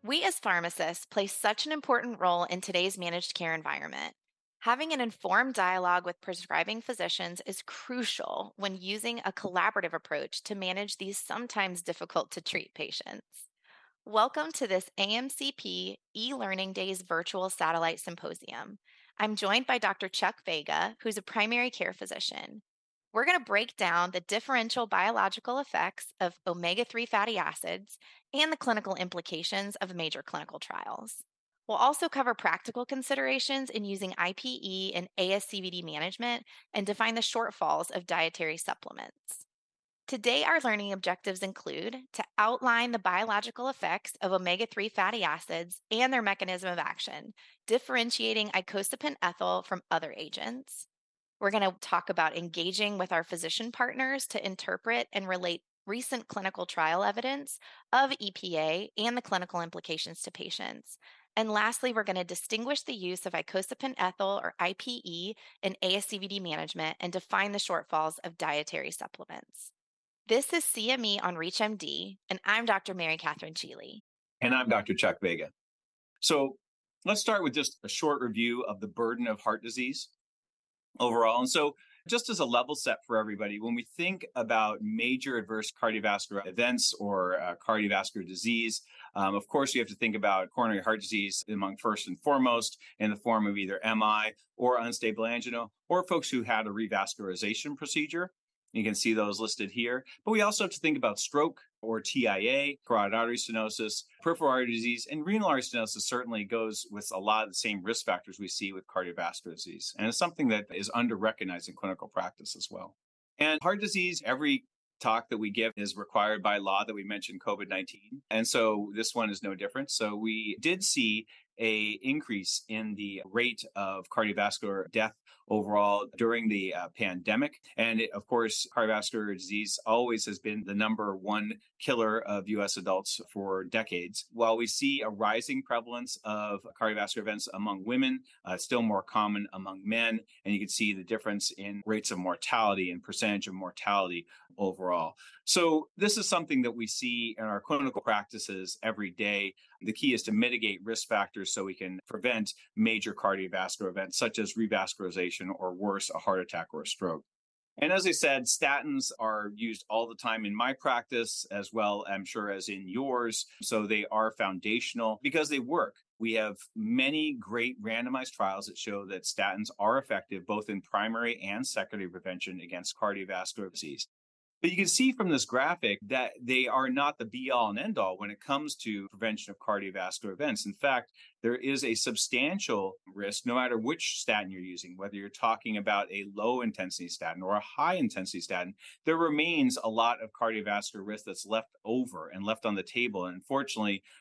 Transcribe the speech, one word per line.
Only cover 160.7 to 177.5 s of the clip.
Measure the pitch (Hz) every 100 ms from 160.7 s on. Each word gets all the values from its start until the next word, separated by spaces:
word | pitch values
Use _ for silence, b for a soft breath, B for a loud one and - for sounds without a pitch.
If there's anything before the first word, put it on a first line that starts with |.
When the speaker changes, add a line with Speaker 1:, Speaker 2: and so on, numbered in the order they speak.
Speaker 2:
practice | 135 147 120 - 123 113 - -
as | 101 95
well, | 110 104 101 -
I'm | 98
sure, | 92 113 104
as | 98 101
in | 98 95
yours. | 107 135 123 117 107 - B
So | - 113
they | 104 107 104
are | 107 110
foundational | - 98 90 107 117 - 120 110 107
because | 143 156 151
they | 143
work. | 120 165 113 - _ _
We | 113
have | 110 107 98 -
many | 113 107 123 135 156 151 127
great | 98 117 120 127
randomized | 104 113 123 131 127
trials | - 98 95 104
that | 90
show | - 101 98
that | 95
statins | - - 98 95 107 -
are | 104 131
effective | 135 98 - 98 92
both | 104 107
in | 98
primary | - 101 110 113 117 117
and | 95 104 135
secondary | - 95 101 92
prevention | 90 92 90 - 90
against | 87 87 90 -
cardiovascular | 107 98 95 92 92 - 95
disease. | - 80 67 - _ _ _ _ _
But | 175
you | 180
can | 190
see | - 262
from | 262 190
this | 139
graphic | - 123 147 175 113 101 101
that | 131 120 123
they | 123 127
are | 127 127 131
not | 127 143 147
the |
be-all | 113 123 131